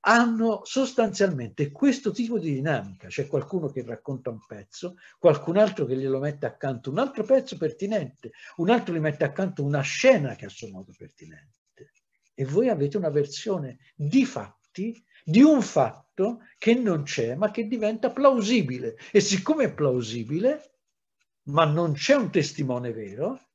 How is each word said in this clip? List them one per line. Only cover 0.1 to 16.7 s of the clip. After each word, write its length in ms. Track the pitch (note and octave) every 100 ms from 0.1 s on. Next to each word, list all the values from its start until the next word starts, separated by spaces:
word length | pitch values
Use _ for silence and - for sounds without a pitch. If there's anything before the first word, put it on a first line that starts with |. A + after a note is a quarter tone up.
| A#3 A#3+ A3+ A3+ G#3
sostanzialmente 1080 | - C4 B3+ - A3 - G3 D3 A2+ - C#3+
questo 400 | - C#4 B3 G#3+
tipo 260 | - A3+ A3+
di 160 | D#3+
dinamica. 540 | C3+ D#3 C3 G2 F#2 F#2+
C'è 180 | - -
qualcuno 420 | D3 - F#3 D3
che 140 | C3
racconta 460 | A#2 A2+ - C3 B2+
un 80 | A2+ _
pezzo, 480 | G#2+ G2+ - F3+ F3+ - _
qualcun 380 | E3+ D3 - F3+
altro 280 | G#3+ F#3
che 120 | B2+ C3
glielo 240 | C3+ C3
mette 260 | D3 C#3+ A#2+
accanto 440 | - C3+ B2 -
un 80 | D3+
altro 260 | C4+ B3
pezzo 320 | G#3 C4 C4 -
pertinente, 760 | D#3 - G3 G#3+ C#3+ _ A2+ - - -
un 140 | E3+
altro 240 | A#3+ -
gli 60 | E3+
mette 240 | D#3 D3
accanto 400 | C#3+ C#3+ F#3+ F#3
una 160 | C#3+ C#3+
scena 560 | C#3+ - C4 A#3 C#3 G#2
che 80 |
è 20 | G#2
a 40 |
suo 180 | - A2+
modo 240 | F#2+ F#2+ -
pertinente. 960 | - _ D#2+ D#2+ _ _ _ _ - _ _ _ _
E 100 | -
voi 240 | C3+ D#3 B3
avete 280 | E3 C#3+ G3+
una 120 | E3
versione 680 | D3 C#3+ - A3 F#3 C3+ A#2+ _ -
di 280 | D3 B3
fatti, 800 | B3 B2 G2 _ _ - A3 A#3 _ _
di 180 | - F#3
un 180 | D4 D4
fatto 800 | G3 D#3 A#2+ - _ - G3 A#3 - _
che 180 | -